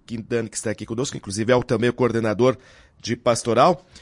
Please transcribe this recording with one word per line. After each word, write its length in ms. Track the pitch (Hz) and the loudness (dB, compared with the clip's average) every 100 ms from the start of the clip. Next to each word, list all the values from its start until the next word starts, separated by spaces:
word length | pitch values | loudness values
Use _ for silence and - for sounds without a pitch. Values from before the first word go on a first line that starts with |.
| - | -12
Quintana, 420 | 113 101 120 110 | -12 -6 -4 -4
que 100 | - | -8
está 120 | 113 | -6
aqui 160 | 104 107 | -8 -8
conosco, 320 | 113 143 - | -6 -6 -8
inclusive 340 | - 101 110 | -10 -6 2
é 40 | 123 | 2
o, 80 | |
também 260 | 120 117 120 | 2 0 0
o 40 | |
coordenador 640 | 120 123 113 110 101 127 - - - _ _ | 0 0 0 -2 2 2 2 -8 -20 _ _
de 140 | - 120 | -8 -4
pastoral, 680 | - 117 - 113 156 180 _ - | 0 0 0 4 4 2 _ -20